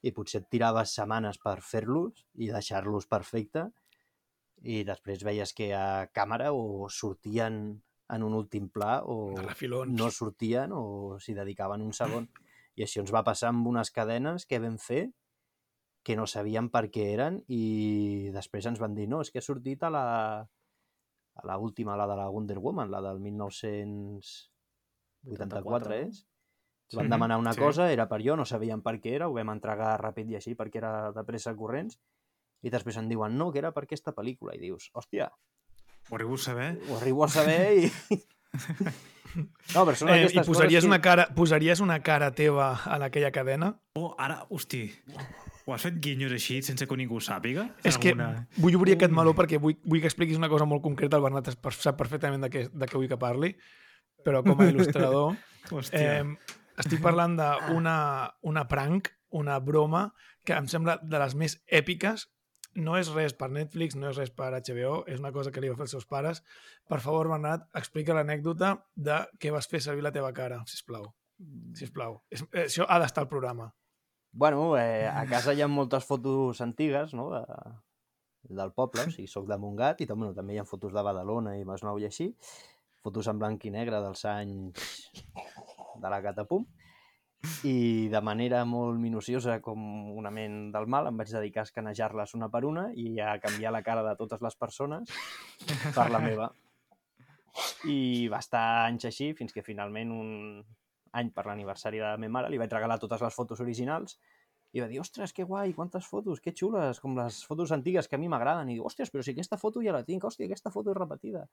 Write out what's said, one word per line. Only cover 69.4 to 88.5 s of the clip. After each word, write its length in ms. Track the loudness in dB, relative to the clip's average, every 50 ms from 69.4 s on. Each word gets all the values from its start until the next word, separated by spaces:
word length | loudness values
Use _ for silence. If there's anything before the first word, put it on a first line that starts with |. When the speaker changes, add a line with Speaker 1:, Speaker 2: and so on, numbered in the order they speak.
Speaker 2:
què 80 | -4 -2
vas 140 | -2 -2 -4
fer 140 | -2 -4 -4
servir 240 | -2 -2 -4 -2 -2
la 80 | -2 -2
teva 160 | -2 -4 -4 -4
cara, 220 | -4 -6 -6 -6 -8 -10
sisplau. 400 | -12 -12 -14 -12 -12 -12 -12 -12 -16 _ _ _ _ _ _ -20 -18 -16 -16 -14 -14 -14
Sisplau. 460 | -12 -14 -12 -10 -8 -8 -8 -10 -12 _ _
És, 160 | -14 -14 -12 -6 -2
eh, 140 | -2 -2
això 180 | 0 0 0 4
ha 120 | 6 6 6
d'estar 240 | 6 4 2 -2 -2
al 60 | -2 -2
programa. 380 | -4 -2 -4 -6 -6 -10 -14 -16 _ _ _ _ _ _ _ _ _ _ _
Speaker 1:
Bueno, 460 | 0 4 6 6 6 6 4 4 4
eh, 320 | 4 4 4 2 2 0 0
a 160 | 0 -2 -2
casa 300 | 2 0 2 4 4 4
hi 60 | 4 4
ha 40 | 2
moltes 360 | 4 2 2 2 0 -2 0
fotos 560 | 0 -2 0 0 0 2 2 2 0 0 -2
antigues, 540 | -4 -6 -2 0 0 2 2 0 -2 -2 -6
no?, 140 | -8 -6 -4 -6
de, 100 | -6 -6 -8 -12 -14 -14 -16 -18 -20 _ _ _ _ _ _ _ _ _ _ _ _ _ -14 -8 -6
del 140 | -6 -6 0
poble, 320 | 0 -2 0 0 -2 -2 -2
o 20 |
sigui, 160 | -4 -8 -12
soc 220 | -10 -8 -8 -4 -4
de 80 | -4
Montgat, 460 | -4 -4 -8 -4 0 0 0 2 0 -4
i 40 |
tam-, 120 | -6 -4 -4
bueno, 140 | -4 -6 -6
també 160 | -8 -8 -6 -6
hi 60 | -8
ha 80 | -8 -8
fotos 240 | -10 -10 -10 -6 -4
de 80 | -2 -2
Badalona 540 | 0 -2 -2 -4 -4 -4 -4 -4 -4 -6
i 80 | -8 -8
Masnou 320 | -8 -8 -8 -6 -6 -6 -6
i 60 | -6
així, 300 | -8 -6 -6 -6 -6 -6 _ -20 -20 -20 -20 -20 -20 _ _ _ _ _ _
fotos 260 | _ -8 -6 -4 -4 -4 -2
en 60 | -2
blanc 240 | -2 -4 -4 -4 -8
i 60 | -8 -6
negre 320 | -6 -4 -2 -2 -2 -4
dels 220 | -4 -8 -6 -4 -4
anys 800 | -4 -4 -6 -8 -8 -10 -10 -10 -10 -12 -12 -12 -12 -14 -18 -20 _ -20 -20 -18 -18 -18 -18 -16 -18 -20 -20 -20 -20 -20 -20 -20 -18
de 140 | -10 -6 -4 -4
la 80 | -4
Catapum, 460 | -4 -6 -6 -6 -6 -2 -2 -2 -2 -4 -14 _ _ -20 -20 _ _ _ _ _ _ _ _ _ -12 -12 -12 -4 -2
i 460 | 0 2 4 4 4 4 2 2 2
de 100 | 0 0 0
manera 400 | 0 -2 -2 0 0